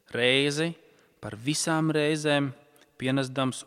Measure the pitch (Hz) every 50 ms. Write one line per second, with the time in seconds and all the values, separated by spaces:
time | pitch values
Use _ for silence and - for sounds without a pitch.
0 | _ - - 117 120 123 127 135 139 147 143 147 160 170 170 - - - _ _
1 | _ _ _ _ - 104 107 104 113 135 151 - - 170 160 160 160 160 151 151
2 | 147 147 156 156 147 151 147 143 143 139 131 - - _ _ - _ _ _ -
3 | 123 131 131 139 135 127 131 139 135 131 120 - -